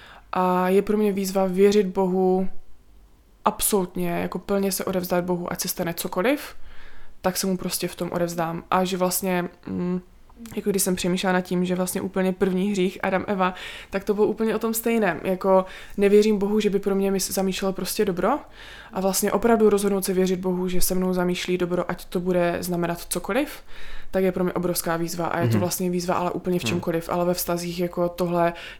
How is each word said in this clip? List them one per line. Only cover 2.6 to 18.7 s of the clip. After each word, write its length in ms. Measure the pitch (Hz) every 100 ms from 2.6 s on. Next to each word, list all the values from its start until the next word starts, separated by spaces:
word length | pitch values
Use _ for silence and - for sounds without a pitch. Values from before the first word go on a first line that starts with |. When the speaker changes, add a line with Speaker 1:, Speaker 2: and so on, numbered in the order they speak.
| - - - - - - _ _
Speaker 1:
absolutně, 680 | - - - 208 185 - 175
jako 280 | 175 180 185
plně 340 | - 202 196
se 120 | 190
odevzdat 400 | - 185 180 180
Bohu, 280 | 180 175 175
ať 80 | 175
se 80 | 175
stane 260 | - 175
cokoliv, 600 | 165 180 - 196 285 - - - - - - - -
tak 160 | 185 180
se 100 | 190
mu 100 | 185
prostě 320 | 180 - 175
v 60 |
tom 160 | - 175
odevzdám. 520 | 175 175 170 165 170 -
A 140 | 185
že 120 | 185 185
vlastně, 520 | 185 180 196 180 175 - -
mm, 340 | 190 180 180 - - - - 233 -
jako 140 | 202
když 120 | 196
jsem 140 | 185 180
přemýšlela 360 | 180 180 190
nad 80 | 180
tím, 240 | 185 180
že 100 | 180
vlastně 260 | 180 185 190
úplně 320 | 196 190 185
první 380 | 185 196 185 196
hřích 280 | 202 180 -
Adam 220 | 190 190 -
Eva, 260 | 202 185 185 - - -
tak 140 | 196
to 100 | 190
bylo 120 | 202 214
úplně 280 | 214 226 220
o 20 |
tom 160 | 226
stejném. 460 | 226 - 233 202 165
Jako 400 | - 185 196 190 185 - - -
nevěřím 420 | 202 202 208 208
Bohu, 220 | 196 214
že 100 | 208
by 80 | 196
pro 160 | 202
mě 180 | 196 196
mys-, 200 | 196 -
zamýšlel 400 | 196 190 185 190
prostě 320 | 185 185 -
dobro. 340 | 208 175 185 294 - - -